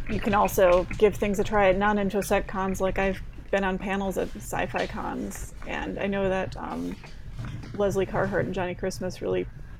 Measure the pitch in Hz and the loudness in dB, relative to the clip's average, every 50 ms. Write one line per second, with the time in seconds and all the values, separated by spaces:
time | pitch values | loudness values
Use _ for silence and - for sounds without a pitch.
0 | - - 220 190 - 233 202 208 196 185 - - 190 180 180 180 175 - 196 - | -4 -2 -2 -2 0 2 4 4 4 4 6 6 8 8 8 6 4 2 2 4
1 | 214 202 - - 226 208 196 208 208 - 220 208 202 190 185 190 202 208 208 208 | 4 4 4 4 0 0 2 2 0 2 4 6 6 6 6 6 4 4 4 2
2 | 202 190 - 202 185 - 208 190 185 - - 190 190 190 190 - 190 190 185 202 | 2 0 0 0 0 2 2 0 0 0 -4 -4 -2 -2 0 0 0 0 2 2
3 | 190 196 185 - - - - - - - - 196 196 185 185 180 190 196 190 196 | 0 0 0 -2 -6 -10 -12 -14 -4 -2 0 0 2 0 0 -2 -2 -2 -2 -2
4 | 196 196 180 185 180 - - 214 - - - - 185 - - 185 185 - - 214 | -2 -2 -2 -2 -2 -4 -6 -8 -8 -6 -4 -4 -2 -2 -2 -2 -2 -4 -4 -6
5 | - - - 247 208 196 - - - - - - - 156 - - - 190 185 - | -6 -6 -6 -6 -6 -6 -8 -8 -10 -10 -10 -10 -8 -6 -6 -6 -6 -6 -4 -4
6 | - 202 196 196 196 190 185 190 185 - - - 160 156 160 - - 180 - - | -2 -2 0 0 0 0 0 0 -2 -4 -6 -8 -8 -6 -6 -6 -6 -6 -8 -10
7 | - - - - - - - - - - - - - - - 196 202 196 - 190 | -12 -14 -14 -12 -12 -10 -10 -8 -8 -8 -8 -10 -10 -4 0 2 2 4 4 2
8 | 185 - - 180 190 196 202 170 - - 185 196 175 180 175 - - 190 - - | 0 2 2 0 0 2 2 0 0 0 0 -2 -2 -2 -4 -4 -4 -4 -4 -4
9 | 185 185 175 - 190 190 185 180 180 - - - - - - | -6 -6 -6 -4 -2 -2 0 0 -2 -4 -8 -12 -12 -12 -12